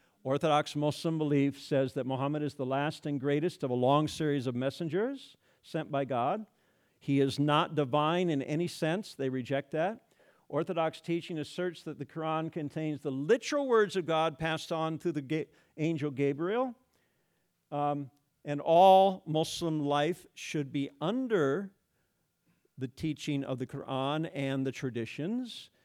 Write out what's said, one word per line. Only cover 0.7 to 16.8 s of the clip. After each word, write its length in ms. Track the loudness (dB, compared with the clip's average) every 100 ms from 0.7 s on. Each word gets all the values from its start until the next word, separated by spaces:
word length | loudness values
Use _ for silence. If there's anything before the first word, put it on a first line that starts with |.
| 0
Muslim 400 | -2 0 -2 0
belief 420 | 2 4 4 0
says 340 | 0 0 2
that 120 | -2 -4
Muhammad 360 | -2 -2 -2
is 120 | -4
the 120 | -4 -2
last 400 | 0 -2 -4 -4
and 140 | -2
greatest 440 | 0 2 0 -2
of 80 | -2
a 40 | 2
long 320 | 4 4 2
series 400 | 0 0 0 -2
of 80 | -2
messengers 800 | -2 -4 -2 -2 -2 -4 -12 -20 _ _
sent 300 | -10 -8 -4
by 140 | -2 -2
God. 400 | 0 0 -2 -6 _ _ _ _ _
He 200 | 0 2
is 180 | 2 2
not 380 | 2 4 2 0
divine 540 | 0 2 2 2 2
in 120 | 0
any 240 | -2 -2 -2
sense. 460 | -2 -2 -2 -6
They 140 | -4 -4
reject 440 | -2 -2 -4 -2
that. 280 | -2 -2 -4 _ _ _ _ -6
Orthodox 540 | -2 -2 0 -2 -2
teaching 380 | -4 -4 -4 -6
asserts 440 | -6 -4 -6 -6
that 160 | -10 -10
the 60 | -10
Quran 480 | -6 -2 -2 -2
contains 480 | -4 -6 -4 -4 -4
the 100 | -4
literal 560 | -2 2 2 2 -2 2
words 300 | 4 4 0
of 80 | 0
God 340 | 2 2 0
passed 320 | -2 -2 -4
on 260 | -4 -2 -2
through 160 | -4
the 80 | -4
Ga-, 260 | -2 -2 -4 _ _ -4
angel 340 | -2 0 -2
Gabriel. 600 | 0 0 0 -2 0 -2 -4